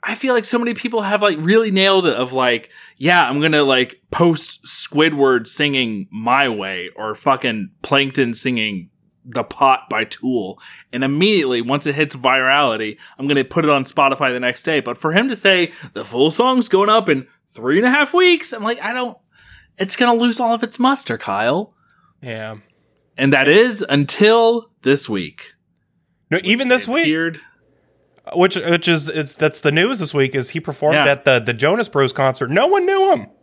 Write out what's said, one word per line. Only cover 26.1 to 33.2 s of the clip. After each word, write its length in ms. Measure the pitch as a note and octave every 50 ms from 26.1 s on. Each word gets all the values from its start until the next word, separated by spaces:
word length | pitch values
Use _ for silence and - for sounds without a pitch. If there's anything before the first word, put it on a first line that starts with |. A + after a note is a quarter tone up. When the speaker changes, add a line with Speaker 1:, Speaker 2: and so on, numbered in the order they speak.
| _ _ _ _
Speaker 2:
No, 100 | D#3 F3+ F#3
even 240 | F3+ G#3+ A#3 C4+ B3
this 180 | B3+ B3+ A#3+
Speaker 1:
It 40 | - A#3+
Speaker 2:
week. 120 | D#4+ E4
Speaker 1:
appeared. 360 | D#4 D#3 D#3+ E3 E3 E3 D#3 - - _ _ _ _ _ _ _ _ _ _ _ _ _ _ _ - -
Speaker 2:
Which, 220 | E3+ F3+ F#3+ F#3+
which 320 | F#3+ - E3+ E3+ F3 E3+ F3
is, 180 | E3+ D#3+ C#3+ D#3
it's, 260 | - D#3 D3+ C#3 -
that's 260 | - D#3 D#3 C#3+ -
the 100 | - D3+
news 280 | D3 D#3+ F3 A#3 C4+ G#3
this 160 | F3+ - -
week, 200 | D3 C3+ C3 C3+
is 140 | C#3 B2 -
he 80 | - D#3+
performed 360 | D#3 - C#3+ - - D3+ D#3
Speaker 1:
Yeah. 140 | D3+ C#3+ C#3 C#3
Speaker 2:
at 140 | C#3 -
the, 140 | C#3+ C3 A#2+
the 120 | A2+ A2+ A#2+
Jonas 380 | A2 C3+ D3 F#3 A#3 A3+ -
Bros 200 | - C#3+ C#3 B2+
concert. 380 | - - C#3 C3 B2+ - C3 A#2+
No 160 | C#3+ F#3+ B3+
one 200 | E4 G4 G4+ F4+
knew 260 | F4+ G4 F#4+ F#4+ G4 F4+
him. 140 | B3